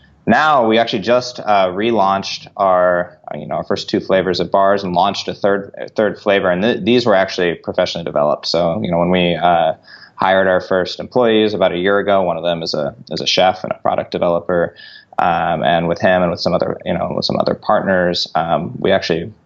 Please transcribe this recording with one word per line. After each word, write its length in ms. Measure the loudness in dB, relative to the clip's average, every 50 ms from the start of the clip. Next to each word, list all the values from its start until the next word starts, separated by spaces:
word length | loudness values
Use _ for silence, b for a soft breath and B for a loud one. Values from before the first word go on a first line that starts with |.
| b b b _ _
Now, 440 | 2 2 4 4 4 4 4 4 4
we 100 | 2 2
actually 240 | 2 0 -2 -4 0
just, 380 | 0 0 0 0 -2 -8 -8
uh, 260 | -2 0 2 2 2 2
relaunched 800 | 0 -2 -2 0 2 2 2 2 0 -2 -4 -6 -10 -12 -12 -10 -4
our, 640 | 0 2 2 4 4 4 4 2 0 -2 -4 -8 -16 _
uh, 120 | -14 -12 -12
you 80 | -10
know, 100 | -8 -6
our 80 | -6 -4
first 240 | -4 -4 -6 -4 -4
two 80 | -4 -2
flavors 400 | 0 2 2 2 2 2 0 -2
of 140 | -2 0 2
bars 320 | 2 4 4 2 2 0
and 100 | -2 0
launched 320 | 0 0 0 0 -4 -6
a 80 | -8 -6
third, 400 | -2 0 0 0 0 -2 -8 -12
a 120 | -14 -14 -6
third 320 | -2 -2 -2 -2 -2 -2
flavor. 280 | -2 0 0 2 2 2
And 140 | 0 2 0
th-, 220 | 0 0 0 0
these 200 | 2 2 2 4
were 100 | 4 2
actually 400 | 2 2 0 -2 -2 -2 -2 -2
professionally 480 | -4 -6 -6 -2 -2 -2 -2 -2 -6 -8
developed. 420 | -4 -2 0 0 0 0 -2 -2
So, 340 | -2 -2 0 0 0 -2 -2 -2
you 80 | -2
know, 80 | 0 0
when 120 | 0 2
we, 240 | 2 2 2 0 0
uh, 400 | 0 2 2 2 2 2 0 -2 B B B B B B B B
hired 320 | -2 0 2 2 2 2
our 140 | 2 2 0
first 400 | 0 0 -2 -2 -2 -2 -6 -10
employees 540 | -10 -4 0 2 2 4 4 2 2 2 2
about 180 | 0 0 0 0
a 40 |
year 220 | 0 0 0 0 0
ago, 240 | 2 2 2 2 2
one 140 | 0 -2
of 80 | -2 -2
them 180 | -2 -2 -2 -4
is 120 | -4 -4
a, 200 | -4 -4 -6 -6 -10 -12 -10
is 100 | -8 -6
a 60 | -4
chef 380 | -2 0 2 4 2 2 0 -4
and 80 | -8 -8
a 60 | -4
product 340 | -4 -2 -2 -2 -4 -4 -4
developer. 640 | -2 0 0 0 0 -2 -2 0 0 0 -2 B B B B B B B B -4 -2
Um, 460 | 0 0 2 0 0 -2 -2 0 0
and 240 | 2 2 2 0 0
with 120 | -2 0
him 220 | 2 2 2 2 2
and 80 | 0
with 80 | -2 -2
some 160 | -2 -2 -2
other, 240 | 0 -2 -2 -4 -6 -6
you 100 | -6 -4
know, 200 | -4 -4 -4 -4
with 80 | -6 -4
some 120 | -2 -2 -2
other 140 | 0 -2 -2
partners, 760 | -2 -2 0 0 0 0 0 0 2 2 0 0 -2 -4 -4 -4
um, 420 | -4 -2 0 -2 -2 -2 -4 -6 -4
we 140 | 0 0 0
actually 400 | 0 0 -2 -2 -4 -4 -8 -12 -18 _